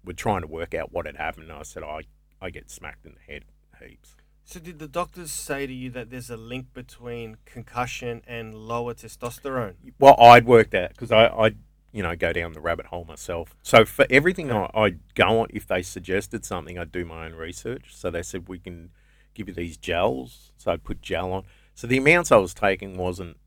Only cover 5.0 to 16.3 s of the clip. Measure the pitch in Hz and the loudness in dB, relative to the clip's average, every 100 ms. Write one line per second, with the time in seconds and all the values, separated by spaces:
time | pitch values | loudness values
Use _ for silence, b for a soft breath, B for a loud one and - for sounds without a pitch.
5 | 175 180 160 - - 139 139 127 127 123 | -8 -12 -14 -12 -8 -8 -8 -10 -12 -12
6 | 113 127 123 113 113 127 127 127 120 - | -14 -14 -14 -16 -12 -14 -12 -18 -20 -18
7 | 120 120 113 110 _ - 113 120 123 - | -14 -12 -14 -18 _ -20 -12 -6 -6 -6
8 | 123 117 - 117 110 110 110 117 120 117 | -10 -10 -12 -14 -12 -16 -8 -8 -6 -12
9 | 110 - 120 117 - 131 107 90 - _ | -18 -12 -12 -10 -6 -6 -6 -10 -20 _
10 | 139 - 120 120 117 117 107 98 90 - | 10 12 12 12 10 6 6 0 -4 -10
11 | 113 110 113 - 110 107 - _ _ 107 | 2 4 4 4 0 0 -20 _ _ -8
12 | 87 85 85 85 85 78 80 82 - 87 | -8 -4 -4 -4 -8 -8 -6 -6 -6 -14
13 | 82 78 - 85 82 _ - 120 110 - | -14 -18 -10 -10 -10 _ 4 6 6 2
14 | 139 135 160 185 151 110 92 110 107 87 | 4 4 2 -4 -4 -4 -2 0 0 0
15 | - - 92 113 110 101 - 92 87 95 | -12 0 2 2 -2 -8 -6 -6 -6 -14
16 | 85 95 101 | -4 -4 -4